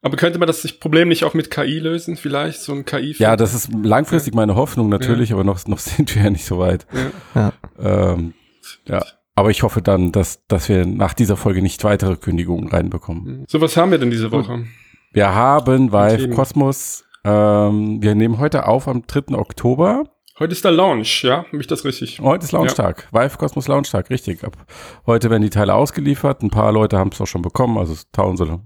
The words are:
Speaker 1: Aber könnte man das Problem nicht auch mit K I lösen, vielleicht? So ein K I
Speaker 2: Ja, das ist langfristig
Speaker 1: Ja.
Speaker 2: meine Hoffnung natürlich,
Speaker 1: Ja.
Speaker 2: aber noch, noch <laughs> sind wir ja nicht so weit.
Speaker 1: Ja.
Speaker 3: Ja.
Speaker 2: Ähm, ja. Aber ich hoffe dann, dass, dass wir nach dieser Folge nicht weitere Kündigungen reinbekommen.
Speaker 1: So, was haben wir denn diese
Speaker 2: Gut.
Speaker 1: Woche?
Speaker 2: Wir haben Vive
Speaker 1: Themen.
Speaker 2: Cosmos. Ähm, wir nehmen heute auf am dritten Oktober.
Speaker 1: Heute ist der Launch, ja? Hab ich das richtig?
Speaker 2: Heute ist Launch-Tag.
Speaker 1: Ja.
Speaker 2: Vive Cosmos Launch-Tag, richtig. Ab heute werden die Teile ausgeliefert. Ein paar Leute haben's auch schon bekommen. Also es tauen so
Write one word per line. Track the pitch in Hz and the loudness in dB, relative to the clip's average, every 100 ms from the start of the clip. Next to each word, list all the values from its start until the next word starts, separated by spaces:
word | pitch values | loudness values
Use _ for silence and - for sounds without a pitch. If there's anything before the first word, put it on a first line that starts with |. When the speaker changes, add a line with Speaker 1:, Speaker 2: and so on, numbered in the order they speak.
Speaker 1:
Aber | 165 139 | -4 0
könnte | 170 175 | 0 0
man | 165 | -2
das | 160 - - | -2 -6 -10
Problem | - 160 175 | 0 2 4
nicht | 165 160 | 2 0
auch | 160 | -2
mit | 151 | -4
K | - | -6
I | 135 156 | -4 -4
lösen, | 160 170 170 165 | -4 -6 -8 -10
vielleicht? | 147 139 156 147 | -6 -4 -6 -8
So | - | -10
ein | 139 135 | -10 -6
K | 143 | -6
I | 135 151 | -6 0
Speaker 2:
Ja, | 107 110 | 2 4
das | 110 | 2
ist | 117 - | 0 -6
langfristig | 110 104 110 156 170 143 | -4 2 2 2 -2 0
Speaker 1:
Ja. | 113 | 0
Speaker 2:
meine | 107 98 | 2 2
Hoffnung | 139 - 110 | 0 0 0
natürlich, | 101 - 117 113 | 0 0 0 0
Speaker 1:
Ja. | 98 | 0
Speaker 2:
aber | |
noch, | 95 95 - | 0 -2 -4
noch | 98 | -6
<laughs> | |
sind | - - 151 110 | -4 -2 0 2
wir | |
ja | 104 | 2
nicht | 101 - | 0 -4
so | 90 | -2
weit. | 90 90 - - 131 180 - - | 0 0 -4 -6 -6 -10 -4 0
Speaker 1:
Ja. | 107 - - _ | 0 -4 -20 _
Speaker 3:
Ja. | 98 98 92 | -2 0 0
Speaker 2:
Ähm, | 87 82 - _ _ - - - | 0 -4 -10 _ _ -20 -20 -6
ja. | 98 - _ _ - | -6 -6 _ _ 0
Aber | 101 | 2
ich | 101 | 2
hoffe | 110 - | 0 0
dann, | 92 98 90 | 2 2 2
dass, | 101 90 - _ | 0 -2 -4 _
dass | 98 - | -2 2
wir | 95 90 | 0 0
nach | 85 95 | 0 -2
dieser | - 107 98 | 0 0 2
Folge | 107 95 | 0 0
nicht | 95 - | 0 0
weitere | 104 104 95 90 | 0 0 0 -2
Kündigungen | - 87 87 85 80 | -2 -4 -2 -4 -2
reinbekommen. | 87 90 87 - 82 92 131 135 | -2 -2 -6 -8 -10 -10 -14 -4
Speaker 1:
So, | 156 | 0
was | 160 165 | 2 2
haben | 180 | 4
wir | 165 | 4
denn | 123 | 2
diese | 117 110 | -2 -2
Speaker 2:
Gut. | 139 113 | -2 -2
Speaker 1:
Woche? | 120 117 - _ _ _ | -8 -10 -16 _ _ _
Speaker 2:
Wir | - 98 95 | 2 2 4
haben | 123 147 131 131 131 | 4 4 4 4 4
Vive | 101 104 113 | 4 4 4
Speaker 1:
Themen. | 131 | 2
Speaker 2:
Cosmos. | 120 131 - 135 135 - - _ _ | 0 0 2 0 0 -8 -14 _ _
Ähm, | 104 104 104 104 104 104 107 107 | 0 4 4 4 2 0 -2 0
wir | 107 104 | 2 2
nehmen | 113 113 | 2 2
heute | 147 147 - | 0 0 2
auf | 123 135 | 0 0
am | 123 - | -6 -4
dritten | 143 139 - | -4 -2 -4
Oktober. | 110 - 120 131 180 247 302 _ _ _ | -4 -2 0 2 2 2 -4 _ _ _
Speaker 1:
Heute | 160 | -4
ist | 170 196 | 0 2
der | |
Launch, | 165 190 127 110 - | 4 4 2 -2 -2
ja? | 123 139 170 | 0 0 -2
Hab | 147 | -10
ich | 135 | -6
das | 160 - | -4 -4
richtig? | 127 - - | -6 -10 -2
Speaker 2:
Heute | 135 170 165 | 0 0 0
ist | |
Launch-Tag. | - 131 135 101 80 - | 0 0 0 -2 -4 -2
Speaker 1:
Ja. | 117 | 0
Speaker 2:
Vive | 135 - | 0 -2
Cosmos | - - 135 | -4 -4 -2
Launch-Tag, | 139 139 - - | -2 0 -4 -4
richtig. | 127 - 87 | -6 -4 -8
Ab | 104 - - - - - - | -10 -14 -20 -20 -20 -10 0
heute | 117 113 | 2 4
werden | 110 | 2
die | 107 | 2
Teile | 101 101 101 | 2 4 4
ausgeliefert. | 147 - 143 143 143 135 | 2 0 -2 0 0 -2
Ein | 107 | -2
paar | 110 107 | 2 2
Leute | 107 107 101 | 2 2 2
haben's | 98 - | 0 -2
auch | 95 | -6
schon | 95 | -6
bekommen. | 87 - 123 110 | -6 -2 0 0
Also | 85 | -4
es | 80 - | -6 -8
tauen | - 95 90 | -2 -2 0
so | 82 85 | -2 -4